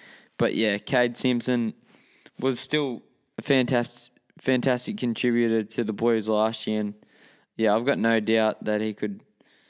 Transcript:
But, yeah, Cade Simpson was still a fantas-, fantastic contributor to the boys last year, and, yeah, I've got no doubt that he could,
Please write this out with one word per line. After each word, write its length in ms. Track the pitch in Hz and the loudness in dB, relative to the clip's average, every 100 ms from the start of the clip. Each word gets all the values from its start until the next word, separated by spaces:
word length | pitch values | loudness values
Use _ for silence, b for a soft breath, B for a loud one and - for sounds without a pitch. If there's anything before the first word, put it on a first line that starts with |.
| B B B - | B B B -2
But, 160 | 117 | 0
yeah, 240 | 90 110 101 | 2 0 0
Cade 380 | - 131 123 120 | 0 2 2 0
Simpson 580 | 127 120 127 123 113 - b b b b b - | 0 0 0 0 -2 -6 b b b b b -4
was 220 | 131 123 | -4 -2
still 420 | - 151 139 117 - _ _ - | -2 -2 -2 -6 -12 _ _ -14
a 40 | |
fantas-, 680 | - 135 123 127 120 - - _ _ - | 0 2 4 0 0 -8 -18 _ _ -6
fantastic 600 | - 127 131 123 - 104 | 0 0 2 0 -2 -4
contributor 680 | 123 110 123 120 117 113 | -4 0 0 2 2 0
to 180 | 104 - | -2 -4
the 100 | 107 | -4
boys 360 | 104 117 113 107 | 0 0 0 0
last 380 | 107 110 113 - | 0 0 -2 -4
year, 140 | 107 | -4
and, 140 | 104 104 b b b b b - | -4 -8 b b b b b 0
yeah, 180 | 110 | 2
I've 120 | 107 127 | 2 0
got 120 | 92 | 0
no 220 | 113 113 | 2 2
doubt 420 | 110 113 110 - | 2 2 2 0
that 160 | 110 107 | -2 -2
he 120 | 110 | -2
could, 300 | 104 107 98 - _ b b b | -4 -6 -8 -16 _ b b b